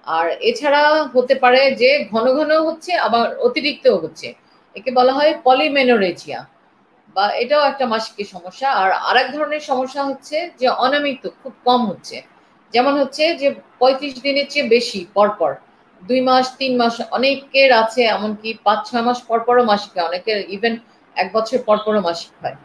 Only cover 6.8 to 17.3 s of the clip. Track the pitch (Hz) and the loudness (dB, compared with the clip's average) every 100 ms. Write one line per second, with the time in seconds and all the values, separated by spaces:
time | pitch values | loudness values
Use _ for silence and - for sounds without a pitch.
6.8 | _ _ _ 190 202 - 247 294 269 262 | _ _ _ -4 -2 -2 0 2 0 0
7.8 | 247 220 220 - 202 185 175 - 269 226 | -4 -4 -6 -12 -14 -14 -18 -6 -2 0
8.8 | 190 175 151 220 262 285 294 302 294 254 | 0 0 0 0 0 -4 -6 -6 -4 -4
9.8 | 262 285 277 269 - 302 349 - 247 - | -4 -6 -6 -6 -8 -8 -8 -2 -2 0
10.8 | 240 285 285 254 180 - 262 - 247 247 | 0 0 -2 -6 -10 -14 -20 -4 2 2
11.8 | 220 143 - 120 - _ _ _ _ 233 | 0 -6 -12 -16 -18 _ _ _ _ 0
12.8 | 269 285 269 - 311 330 277 - _ _ | 2 0 -2 0 -2 0 -2 -4 _ _
13.8 | 254 262 285 254 277 277 277 294 247 233 | 2 2 -6 -6 -2 -2 -2 -4 2 0
14.8 | 240 202 175 196 208 180 160 - _ _ | 0 -8 -6 0 0 2 -4 -4 _ _
15.8 | _ _ 185 254 254 254 254 - 269 247 | _ _ -2 0 2 2 0 -4 -2 0
16.8 | 233 233 - 208 269 | 0 -2 -6 -2 0